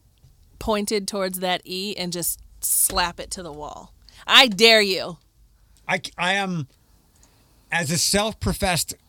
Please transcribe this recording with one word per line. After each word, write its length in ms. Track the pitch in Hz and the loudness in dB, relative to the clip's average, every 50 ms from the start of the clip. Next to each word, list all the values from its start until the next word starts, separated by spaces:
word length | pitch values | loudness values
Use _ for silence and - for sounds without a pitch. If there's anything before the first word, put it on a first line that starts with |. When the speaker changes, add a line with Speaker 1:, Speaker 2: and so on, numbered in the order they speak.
| _ _ _ _ - - - _ - _ _ - | _ _ _ _ -20 -20 -20 _ -20 _ _ -10
Speaker 1:
pointed 480 | - 233 214 208 208 - 226 208 196 - | -4 -4 -2 -2 -2 -2 -4 -4 -4 -6
towards 320 | - 202 190 190 185 185 | -6 -4 -4 -4 -4 -4
that 220 | 190 180 180 165 - | -4 -4 -4 -4 -4
E 300 | - 185 185 190 208 196 - | -8 -10 -8 -8 -8 -6 -6
and 160 | 180 180 170 | -8 -6 -6
just 260 | 175 170 - - - - - - - | -6 -6 -6 -8 -8 -14 -20 -16 -10
slap 580 | - - - - - - 190 190 175 170 170 - | -6 -2 0 0 0 0 0 -2 -2 -2 -4 -10
it 120 | - - | -12 -12
to 100 | - 196 | -12 -12
the 100 | 180 160 | -12 -14
wall. 420 | 143 151 147 - - - 190 - - _ - - - - - - | -14 -14 -14 -14 -14 -16 -18 -20 -20 _ -20 -20 -20 -14 -2 6
I 200 | 214 247 277 247 | 8 8 8 8
dare 360 | 196 175 226 226 226 220 208 | 6 8 8 8 8 8 6
you. 340 | 196 185 156 117 175 170 - _ _ _ _ - _ _ _ _ _ _ _ _ - | 2 0 -2 -4 -6 -8 -14 _ _ _ _ -20 _ _ _ _ _ _ _ _ -6
Speaker 2:
I, 140 | 180 196 - - - - | -6 -6 -6 -10 -8 -4
I 140 | 170 180 190 | -2 -2 0
am, 340 | 202 196 190 180 165 135 - _ _ _ _ _ _ _ _ _ _ _ _ _ _ _ _ _ _ _ _ | 0 -2 -2 -4 -4 -6 -8 _ _ _ _ _ _ _ _ _ _ _ _ _ _ _ _ _ _ _ _
as 180 | 156 170 175 135 | -4 -4 -2 -2
a 80 | 175 160 | -2 0
self-professed 960 | - - - 202 208 220 196 - - 202 175 - 202 190 175 147 - - - - _ | 0 0 0 0 0 -2 -4 -4 -4 -4 -2 -2 0 0 0 0 -2 -6 -8 -14 _